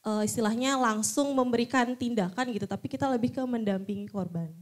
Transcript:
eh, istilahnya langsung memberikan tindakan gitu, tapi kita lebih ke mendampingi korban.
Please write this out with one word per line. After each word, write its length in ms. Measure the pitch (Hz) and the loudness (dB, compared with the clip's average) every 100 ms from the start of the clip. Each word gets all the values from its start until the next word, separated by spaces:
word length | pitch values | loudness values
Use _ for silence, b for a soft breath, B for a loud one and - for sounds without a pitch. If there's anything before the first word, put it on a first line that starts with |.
| - | -2
eh, 160 | 214 | 0
istilahnya 560 | 214 233 214 226 262 269 | 0 2 0 2 2 4
langsung 560 | 240 214 214 - 285 269 | 2 2 0 2 2 2
memberikan 560 | 254 233 240 262 240 | 2 2 2 2 2
tindakan 560 | 247 240 226 180 185 175 | 0 0 0 0 -2 -4
gitu, 160 | 202 | -4
tapi 240 | 196 196 - | -4 -6 -6
kita 240 | 269 269 | -2 0
lebih 240 | 247 247 254 | 2 0 -2
ke 80 | |
mendampingi 640 | 254 240 208 190 196 202 208 | -2 0 0 -2 -4 -6 -6
korban. 400 | 202 175 170 160 165 | -6 -4 -4 -6 -10